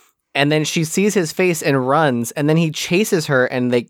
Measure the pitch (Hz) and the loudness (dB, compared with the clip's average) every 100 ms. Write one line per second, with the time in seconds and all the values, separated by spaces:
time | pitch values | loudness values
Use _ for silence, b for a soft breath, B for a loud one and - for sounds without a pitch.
0 | b _ _ 139 147 156 147 170 156 - | b _ _ -2 2 2 0 -2 -2 0
1 | 208 202 160 - 185 160 165 139 127 147 | 0 0 -2 0 -2 0 0 0 2 2
2 | 151 120 117 - 147 160 165 151 - 175 | 2 0 -4 -2 0 2 0 -4 -2 -2
3 | - 185 151 135 123 131 123 123 113 | 0 -2 0 0 0 0 0 0 -2